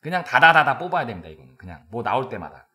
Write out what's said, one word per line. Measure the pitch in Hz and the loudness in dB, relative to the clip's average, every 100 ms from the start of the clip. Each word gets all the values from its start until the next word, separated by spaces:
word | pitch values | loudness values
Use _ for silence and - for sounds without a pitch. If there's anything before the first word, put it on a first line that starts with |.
그냥 | 147 180 | -4 -6
다다다다 | 170 127 165 165 147 127 | 0 6 6 6 2 -2
뽑아야 | 175 170 143 | -4 -4 -6
됩니다. | 98 82 | -10 -14
이거는 | 76 65 _ | -20 -20 _
그냥 | 90 80 _ | -20 -20 _
뭐 | 117 | -8
나올 | 104 117 131 | -4 -4 -4
때마다. | 113 78 - _ | -10 -14 -18 _